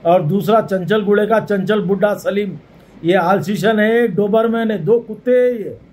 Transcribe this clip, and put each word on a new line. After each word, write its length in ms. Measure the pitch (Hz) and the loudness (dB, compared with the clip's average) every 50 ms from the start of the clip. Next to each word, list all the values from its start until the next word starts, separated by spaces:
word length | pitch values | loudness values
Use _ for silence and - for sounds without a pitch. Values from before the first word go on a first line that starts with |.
| - | 2
और 180 | 170 175 185 151 | 2 2 2 2
दूसरा 380 | 147 185 202 160 175 220 220 | 0 -2 -2 0 2 2 0
चंचल 400 | 214 220 190 185 180 160 208 220 | 0 0 -6 -6 -2 0 -2 0
गुड़े 260 | 202 196 202 208 214 | 2 2 2 2 2
का 120 | 208 226 214 | 2 0 0
चंचल 420 | - - 208 196 190 185 214 208 | 0 -2 -4 -4 0 0 -2 0
बुड्ढा 320 | 185 175 202 190 214 208 202 | 0 -2 0 2 2 2 2
सलीम, 440 | - - 180 190 202 208 196 156 147 - _ - - - - - - - | 2 -4 -4 -2 -2 -4 -4 -8 -12 -18 _ -20 -20 -20 -20 -20 -6 -2
ये 100 | 165 185 | 0 2
आल 280 | 190 170 180 196 196 | 2 2 2 0 0
सीशन 380 | 147 170 214 165 170 220 226 214 | 0 -4 -4 0 0 0 2 2
है, 280 | 208 214 226 233 240 | 2 2 2 2 0
डोबरमैन 640 | 233 170 180 202 202 202 226 226 233 226 226 226 214 | 0 0 -2 -2 0 2 0 0 0 -2 -2 -2 -2
है, 140 | 214 185 156 | -4 -4 0
दो 140 | 180 233 233 | 0 0 0
कुत्ते 320 | 233 - 220 - - 247 | 0 -6 -16 -6 -2 0
हैं 200 | 254 247 247 247 | 2 2 2 0
ये। 260 | 247 220 190 147 120 - - - | -2 -4 -8 -10 -12 -16 -20 -20